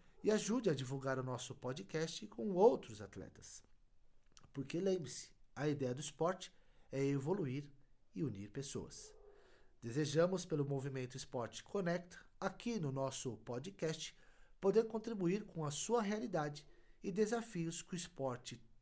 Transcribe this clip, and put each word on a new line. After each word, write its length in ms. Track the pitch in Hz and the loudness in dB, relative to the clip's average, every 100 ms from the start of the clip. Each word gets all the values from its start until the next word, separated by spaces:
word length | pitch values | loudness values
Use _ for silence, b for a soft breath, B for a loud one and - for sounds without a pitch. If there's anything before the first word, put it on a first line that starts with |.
| B B | B B
e 80 | - | 4
ajude 380 | 214 - 240 202 | 4 4 4 4
a 60 | |
divulgar 440 | 139 127 139 135 131 | 2 2 -2 0 0
o 40 | |
nosso 320 | 127 123 - | 0 -2 -4
podcast 720 | 117 123 131 190 156 160 - 214 | -6 -6 -6 -4 -2 -2 -4 -10
com 260 | - 220 | -4 0
outros 460 | 180 214 269 - 107 | 8 10 8 -2 -10
atletas. 640 | 101 - - - - - - - - - - - - - - | -10 -10 -12 -14 -14 -16 -16 -20 -20 -20 -20 -20 -20 -20 -12
Porque 280 | - 139 160 | -8 -4 0
lembre-se, 500 | 190 185 151 - - - - | 2 2 0 -8 -10 -16 -18
a 140 | - 147 | -2 0
ideia 260 | 147 127 | 2 0
do 60 | 123 | -2
esporte 520 | 151 - 160 185 - b b b b | -4 0 0 0 -6 b b b b
é 140 | 135 | 0
evoluir 640 | 139 139 135 196 147 131 147 - - - - | 2 2 2 0 0 -2 -6 -14 -20 -20 -12
e 100 | - | -2
unir 260 | 151 101 101 | -2 -2 -6
pessoas. 640 | - 135 110 80 - - - - B B B B - | -6 -4 -4 -6 -10 -14 -16 -20 B B B B -12
Desejamos, 640 | 117 120 151 139 175 185 | -4 0 2 4 4 2
pelo 200 | - 151 | 0 0
Movimento 520 | 135 139 135 135 127 131 | 2 0 -2 -4 -6 -6
Esporte 460 | - 131 117 - | -6 -4 -6 -8
Conecta, 560 | - 202 175 175 180 - - - | -6 -2 0 0 -4 -16 -20 -4
aqui 400 | 190 185 240 226 | -4 -2 -4 -2
no 100 | 151 | 0
nosso 460 | 135 135 131 131 107 | 0 -2 -2 -6 -6
podcast, 720 | - 123 151 190 160 160 - - b b b b | -6 -6 -6 -4 -2 -2 -6 -12 b b b b
poder 240 | 196 196 226 | 4 4 4
contribuir 580 | 226 220 214 175 202 | -2 -4 2 2 2
com 200 | 208 165 | 0 -4
a 60 | 151 | -2
sua 320 | 143 - 240 | -2 2 2
realidade 640 | 202 214 233 175 151 147 - b b b | 4 0 0 0 0 -4 -14 b b b
e 100 | 202 | -4
desafios 680 | 180 208 233 226 175 165 165 | 2 4 2 -2 -2 -2 -4
que 120 | - | -6
o 20 | 185 | -6
esporte 640 | - - 135 120 - 123 - - | -6 -4 -2 -2 -8 -12 -16 2